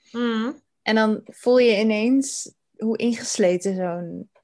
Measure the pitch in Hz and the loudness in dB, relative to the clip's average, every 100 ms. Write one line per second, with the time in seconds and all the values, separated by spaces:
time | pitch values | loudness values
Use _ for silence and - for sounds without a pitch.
0 | _ 233 240 220 226 - _ _ - 220 | _ -4 -2 -2 -4 -8 _ _ -2 2
1 | 220 208 - - 247 254 240 202 220 214 | 2 0 -6 -6 2 4 4 4 2 0
2 | 233 269 269 - - _ _ - 220 226 | 2 2 0 -6 -12 _ _ -8 -4 -2
3 | 240 233 240 - 185 180 196 185 180 175 | -2 -2 -6 0 2 2 -2 -2 -4 -6
4 | 170 175 - _ | -8 -12 -14 _